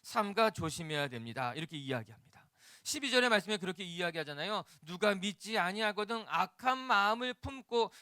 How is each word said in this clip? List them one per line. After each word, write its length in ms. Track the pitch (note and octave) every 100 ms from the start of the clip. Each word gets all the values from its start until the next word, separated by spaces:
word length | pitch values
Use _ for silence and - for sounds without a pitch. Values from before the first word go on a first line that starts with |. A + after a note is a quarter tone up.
삼가 480 | - A#3 G3+ G3+ A3
조심해야 580 | - E3 - D#3+ D3+ C#3+
됩니다." 440 | B2 A#2 A#2 B2 B2
이렇게 220 | D#3+ D#3+
이야기합니다. 460 | C3+ B2+ A2 A2 - - _ _ - -
십이 280 | - D4+ C4+
절의 180 | B3 B3
말씀에 280 | G#3+ F#3+ G#3
그렇게 260 | F#3 F3+
이야기하잖아요. 800 | F#3 E3+ F3 D#3+ D3 C#3+ F3 G#3+ D#3 -
"누가 320 | D3+ F3 G#3
믿지 460 | G3 G3 F3+ G3 A3
아니하거든 680 | F3 G3+ A3 G3 G#3 A3+ E3+
악한 520 | E3 F#3 _ B3+ C4
마음을 560 | B3+ G#3 G3+ A#3 B3+ B3
품고 560 | - C4+ - A#3 G#3+ -